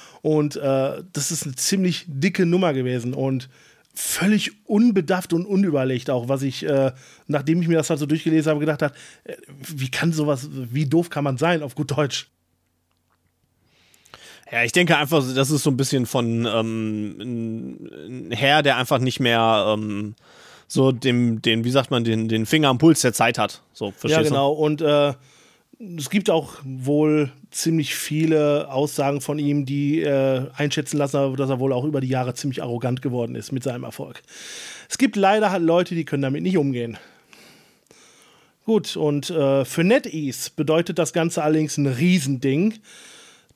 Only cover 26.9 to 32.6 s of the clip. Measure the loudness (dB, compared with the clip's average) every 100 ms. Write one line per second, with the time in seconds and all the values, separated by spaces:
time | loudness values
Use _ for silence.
26.9 | 2 4 2 0 -6 -14 -6 -2 0 -2
27.9 | -6 -4 0 2 4 2 0 -2 -2 -2
28.9 | -2 -2 -2 -4 -4 -2 -2 -2 -2 0
29.9 | 0 0 2 2 0 -4 -4 -4 -4 -4
30.9 | -2 -2 0 0 -2 -2 0 0 -2 -2
31.9 | -2 -2 -2 -4 -4 -6 -6